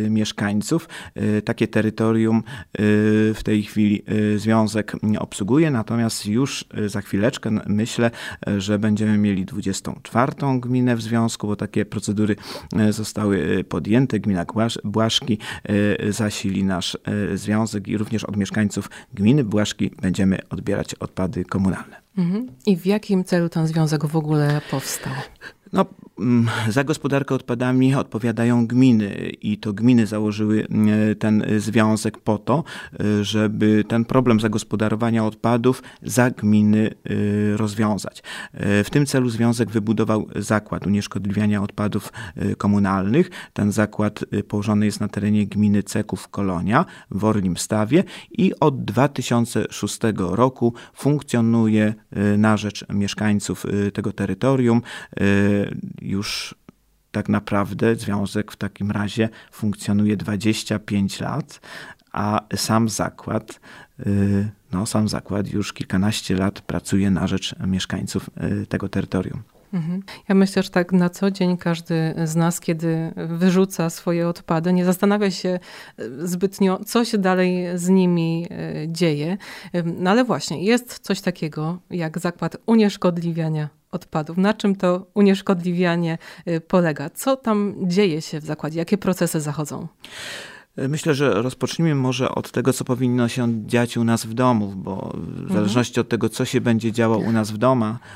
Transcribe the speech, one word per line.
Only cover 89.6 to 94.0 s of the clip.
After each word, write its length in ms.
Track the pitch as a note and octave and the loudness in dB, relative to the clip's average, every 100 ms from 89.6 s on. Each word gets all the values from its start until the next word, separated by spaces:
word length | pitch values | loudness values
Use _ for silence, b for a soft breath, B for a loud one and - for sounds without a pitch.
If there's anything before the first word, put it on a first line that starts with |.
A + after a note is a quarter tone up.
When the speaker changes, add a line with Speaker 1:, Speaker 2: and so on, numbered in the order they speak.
| D3 - E3 _ B B B B B B B - C3+ | -6 -8 -12 _ B B B B B B B -6 -4
Speaker 1:
Myślę, 240 | D3+ E3 | -2 0
że 280 | C#3 C#3 F#2+ | 2 2 2
rozpocznijmy 540 | B2 - B2+ - E3 C#3+ | 0 -2 -4 0 2 2
może 340 | C3 B2+ B2 | 0 0 -2
od 220 | - - | -2 -4
tego, 220 | B2+ B2 | -2 0
co 100 | B2+ | 0
powinno 440 | B2+ B2 B2+ B2 A#2+ | -2 0 2 2 0
się 400 | B2+ A#2+ A2+ G#2+ | 0 0 -2 0
dziać 300 | A#2+ A#2+ | 0 2
u 60 | A#2 | 2